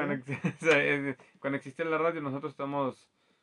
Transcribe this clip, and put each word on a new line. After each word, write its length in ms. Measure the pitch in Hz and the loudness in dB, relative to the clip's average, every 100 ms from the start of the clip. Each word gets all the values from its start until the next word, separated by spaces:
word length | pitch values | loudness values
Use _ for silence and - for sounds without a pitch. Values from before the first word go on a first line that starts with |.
| 147 | 0
Cuando 100 | 143 | -2
ex-, 300 | 131 135 170 | -4 -4 -4
<laughs> 180 | - | 0
o 40 | 160 | 4
sea, 160 | 143 143 | 6 6
eh, 320 | 143 139 127 - _ | 2 0 -6 -10 _
cuando 200 | 139 139 | -4 -4
existía 260 | 135 131 165 | -4 -6 -2
la 140 | 156 | 0
radio, 220 | 160 165 | 2 0
nosotros 280 | 143 135 151 | -4 -4 -6
estamos 580 | 135 139 143 135 113 _ _ _ _ | -6 -4 -2 -2 -4 _ _ _ _